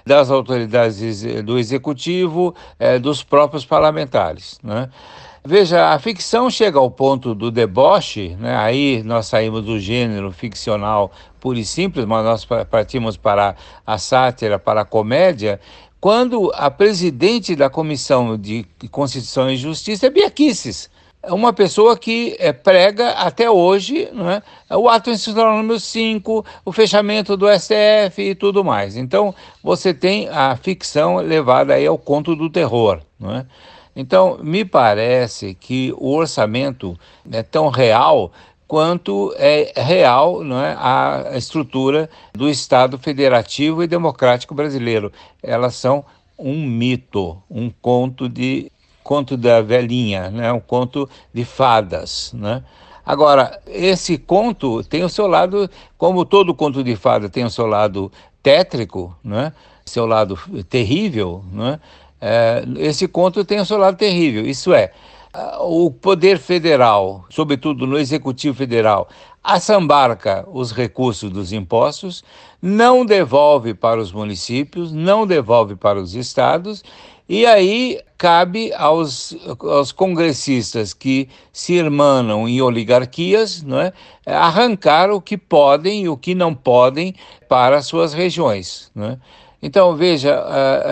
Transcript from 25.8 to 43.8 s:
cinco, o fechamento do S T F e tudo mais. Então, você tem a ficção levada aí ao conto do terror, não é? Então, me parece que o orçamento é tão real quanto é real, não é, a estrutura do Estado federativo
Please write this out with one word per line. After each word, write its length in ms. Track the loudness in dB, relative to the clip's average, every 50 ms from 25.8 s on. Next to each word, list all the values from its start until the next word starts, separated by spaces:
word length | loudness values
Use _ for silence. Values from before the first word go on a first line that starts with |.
cinco, 640 | -6 -6 -6 -4 -2 -2 -2 -4 -4 -4 -4 -4 -4 -8 -14 -16 -12
o 60 | -4
fechamento 640 | 0 2 2 4 4 2 2 2 0 -2 -2 -2 -2
do 120 | 2 4 4
S 180 | 4 4 2
T 80 | 0 0
F 480 | 2 4 4 4 4 2 0 -2 -4 -6
e 120 | -6 -4
tudo 280 | -2 -2 0 0 0 0
mais. 340 | 0 0 -2 -2 -4 -6
Então, 380 | -8 -6 -2 0 0 0 0 -4 -8 -16 -20 -20 _
você 320 | -4 -2 -2 0 0 -2 -2
tem 360 | 0 0 0 0 -2 -4 -4
a 260 | -2 0 0 0 0
ficção 640 | -2 -4 -6 -8 -6 -8 -6 -2 0 0 0 0
levada 580 | 0 -2 0 0 0 2 4 4 4 4 2 2
aí 100 | 2 2
ao 140 | 2 0 -2
conto 380 | -2 -2 -2 -2 -2 -2 -4
do 120 | -4 -4 -4
terror, 520 | -2 -2 -2 0 0 2 2 2 0 0 -6 _ _ -14
não 140 | -12 -10 -8
é? 120 | -10 -10 -12 _ _ -20 -20 -20 -20 -20 _ -14
Então, 420 | -14 -6 0 2 4 4 4 0 -2
me 240 | -6 -4 -4 -4 -2
parece 880 | 0 2 2 4 4 2 2 0 0 2 0 0 -2 -6 -10 -12 -12 -12
que 380 | -12 _ -8 -6 -4 -4 -4 -6
o 180 | -6 -4 -2 0
orçamento 800 | 0 -2 -2 -2 -2 -2 -2 -2 -2 -4 -4 -6 -8 -10 -10 -10 -12 _ _ _ _ _ -10 -8
é 100 | -8 -6
tão 280 | -4 -2 0 0 0
real 600 | 2 2 4 4 6 6 6 4 4 2 2 -2 -8 -14 -20 _ _ _ _ -4
quanto 640 | -2 0 0 0 -2 -4 -4 -6 -4 -4 -4 -4 -2
é 360 | 0 2 4 4 2 0 -2 -4
real, 680 | -4 0 2 4 4 6 6 6 4 4 2 0 -2 -6
não 180 | -6 -4 -4 -4
é, 140 | -4 -4 -2
a 520 | -2 0 2 2 0 0 -2 -4 -6 -6 -8
estrutura 760 | -8 -8 -6 -6 -6 -6 -4 -4 -2 0 0 0 0 -2 -4 -8 -20 -20 -16 -8
do 140 | -4 -2 -2
Estado 500 | -2 -2 -2 2 4 4 4 4 0 -4
federativo 840 | -8 -6 -2 0 2 2 2 2 0 -2 -4 -4 -2 -2 -2 -2